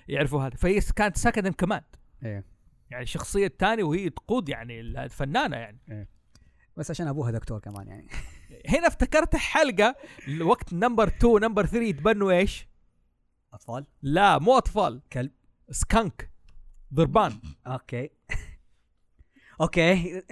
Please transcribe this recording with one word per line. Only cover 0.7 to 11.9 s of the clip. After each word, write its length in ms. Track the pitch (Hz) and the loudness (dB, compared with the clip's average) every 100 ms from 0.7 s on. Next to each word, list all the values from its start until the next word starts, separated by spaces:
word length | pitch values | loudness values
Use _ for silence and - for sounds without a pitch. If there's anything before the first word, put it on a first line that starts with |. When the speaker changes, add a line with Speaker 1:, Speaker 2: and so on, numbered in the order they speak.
| 202 | 2
Speaker 1:
س-، 120 | - | 2
كانت 240 | - 208 - | 2 0 2
سكند 300 | 233 226 190 | 0 2 -2
إن 60 | |
كوماند. 320 | 170 175 170 - - _ - | -2 -2 -2 -8 -20 _ -14
Speaker 2:
إيه. 200 | 117 101 - _ _ _ - | -10 -10 -12 _ _ _ -16
Speaker 1:
يعني 120 | 123 | -12
الشخصية 440 | 123 165 - 196 196 | -8 -8 -4 0 0
الثانية 380 | - 190 226 | 0 0 0
وهي 260 | 175 160 185 | 0 -2 -4
تقود، 380 | - - 240 160 | -8 -4 -4 -4
يعني 320 | 120 117 117 | -8 -10 -14
الفنانة 760 | 117 120 127 - 139 190 277 127 | -10 -10 -10 -8 -4 -2 -2 -6
يعني. 240 | 113 110 - | -12 -18 -16
Speaker 2:
إيه. 180 | 107 101 _ _ _ _ _ _ - | -14 -16 _ _ _ _ _ _ -14
بس 140 | 156 | -10
عشان 180 | 160 156 | -6 -6
أبوها 220 | 139 120 | -4 -4
دكتور 280 | 113 - 110 | -4 -6 -10
كمان 300 | 101 98 101 | -10 -14 -14
يعني. 200 | 95 - - - - | -18 -14 -12 -12 -14
Speaker 1:
<laughs> 320 | - - - | -20 -12 0
هنا 140 | 254 339 | 2 2
افتكرت 500 | - 254 302 320 311 | 0 2 2 2 0
حلقة 600 | - 294 302 190 208 269 - - - 151 | 0 2 2 4 2 0 -12 -16 -8 -2
وقت 340 | 165 - - | 2 2 0
نمبر 340 | 170 233 226 202 | 0 0 2 2
تو، 300 | - 233 220 | 4 6 6
نمبر 280 | 220 208 170 | 4 0 0
ثري 220 | 208 | 0
يتبنوا 440 | 233 | -2